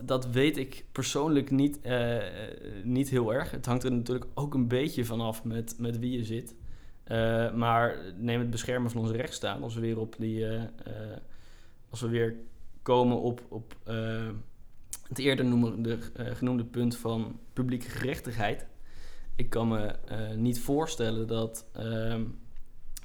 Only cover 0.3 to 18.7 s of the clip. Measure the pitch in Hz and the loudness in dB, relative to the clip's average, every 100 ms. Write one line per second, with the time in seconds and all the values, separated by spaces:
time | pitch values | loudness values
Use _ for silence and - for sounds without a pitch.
0.3 | 120 147 147 131 - - - 127 143 156 | 4 4 4 -4 -8 -8 -4 0 2 4
1.3 | 143 110 135 143 - 120 123 120 117 92 | 4 4 4 4 2 -2 0 2 0 -2
2.3 | 87 107 - - 101 107 127 131 127 110 | -6 -10 -10 -10 -6 0 2 2 2 4
3.3 | 127 160 127 123 123 131 120 120 127 - | 2 0 -4 0 0 2 0 0 -2 -4
4.3 | - 147 139 120 123 151 - 113 117 113 | -4 0 2 2 2 2 0 -2 0 -2
5.3 | 113 117 113 113 - 120 117 123 123 107 | -4 -4 -4 -4 -4 -2 -2 -2 -2 -2
6.3 | 113 117 - - - - - - 113 113 | -4 -6 -10 -10 -10 -10 -14 -2 2 4
7.3 | 113 117 113 117 117 117 - 90 87 120 | 4 2 2 4 6 4 2 -6 -4 0
8.3 | 117 120 113 - 123 120 120 113 113 156 | 0 0 -2 0 0 0 0 0 0 -2
9.3 | - 104 98 123 113 113 110 110 - 113 | -4 -4 -4 -4 -2 -2 0 -2 -4 -2
10.3 | 110 110 113 113 - - 110 107 - - | 0 0 -2 -4 -8 -10 -8 -8 -10 -10
11.3 | - - - - - - 110 117 117 113 | -12 -14 -16 -18 -20 -14 -4 0 2 2
12.3 | - - - - - - 123 123 120 120 | 0 -8 -10 -10 -4 4 6 8 6 2
13.3 | 117 - 113 113 - - 113 110 113 113 | -2 -6 -10 -10 -10 -6 -4 -2 -2 -4
14.3 | 113 - - - - - - - 120 135 | -6 -8 -12 -14 -14 -12 -10 -8 0 4
15.3 | 135 123 120 117 107 117 113 - - 120 | 6 6 6 4 2 0 -2 -4 -6 -4
16.3 | 117 123 123 117 123 120 120 113 113 110 | 0 0 2 0 0 0 0 -2 -2 -2
17.3 | 117 - - 127 127 - - 127 160 143 | -6 -8 -2 0 -2 -4 -4 -2 -2 -4
18.3 | 117 104 - - | 0 0 0 -4